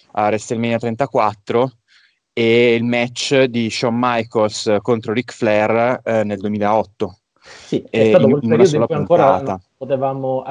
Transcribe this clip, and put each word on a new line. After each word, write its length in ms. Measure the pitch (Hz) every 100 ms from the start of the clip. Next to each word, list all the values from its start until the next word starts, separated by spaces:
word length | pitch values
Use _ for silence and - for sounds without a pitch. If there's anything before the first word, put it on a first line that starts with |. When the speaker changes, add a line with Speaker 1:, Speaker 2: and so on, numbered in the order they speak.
| _
Speaker 1:
a 140 | - 107
WrestleMania 540 | 107 - 117 117 117
trentaquattro 920 | 117 113 139 131 107 101 - 113 131 - _ _ _ _ _
e 420 | - 113 117 120 117
il 80 |
match 600 | 117 120 120 123 - 139
di 260 | 131 117 113
Shawn 260 | - 127 117
Michaels 800 | 123 120 113 117 107 - - 104
contro 320 | 113 117 117
Ric 180 | 110 123
Flair, 680 | - 117 104 107 113 117 127
eh, 200 | - 113
nel 160 | 104 101
duemilaotto. 800 | 104 107 101 110 101 - 101 92 _ _
Speaker 2:
Sì, 420 | - - - 131 -
è 100 | 113
Speaker 1:
E 100 | 110
Speaker 2:
stato 160 | 139 113
Speaker 1:
in, 60 |
Speaker 2:
quel 120 | 143
Speaker 1:
in 60 | 120
una 80 | 113
Speaker 2:
periodo 40 |
in 40 | 185
Speaker 1:
sola 180 | 117 117
Speaker 2:
cui 100 | 151
ancora 420 | - 170 139 139
Speaker 1:
puntata. 140 | 135
Speaker 2:
non 100 | 92 - -
potevamo, 680 | 131 135 135 135 131 131 127